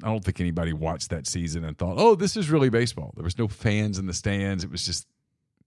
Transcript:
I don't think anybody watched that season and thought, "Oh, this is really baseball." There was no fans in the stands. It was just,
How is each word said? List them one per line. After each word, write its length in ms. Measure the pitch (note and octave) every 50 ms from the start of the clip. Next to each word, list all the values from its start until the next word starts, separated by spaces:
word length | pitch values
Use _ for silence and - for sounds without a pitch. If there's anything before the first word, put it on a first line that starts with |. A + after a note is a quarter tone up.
I 60 | - A2
don't 140 | A2 A2
think 180 | F#2 F#2+ F2 -
anybody 340 | F2+ F2 D#2+ F2 E2 E2 D#2
watched 340 | D2+ D#2+ D#2+ E2+ - - -
that 180 | E2+ D#2+ C2+
season 380 | - - F2+ E2+ E2 D2+ E2+ D#2+
and 140 | D#2+ D2 -
thought, 160 | F2+ F2 F2+
"Oh, 200 | A#2+ G3+ A#3 A3
this 200 | E3 G3 F#3+ -
is 140 | A3 F#3 D3
really 180 | D#3 D3+ C3+ B2+
baseball." 460 | A2+ A#2 B2 A#2 - - D2 - -
There 100 | - D#2+
was 140 | F2 - -
no 100 | A#2 G2+
fans 500 | - - - A2 G#2 G#2+ G#2+ G#2+ G2 F#2+
in 80 | F#2+
the 60 | F#2
stands. 500 | F2 - - G#2 G2+ G2 G2 G2 G2 F2+
It 80 | E2 D2
was 140 | C#2+ E2+ -
just, 220 | F2+ E2+ - - _ _ _ _ _ _ _ _ _ _ _ _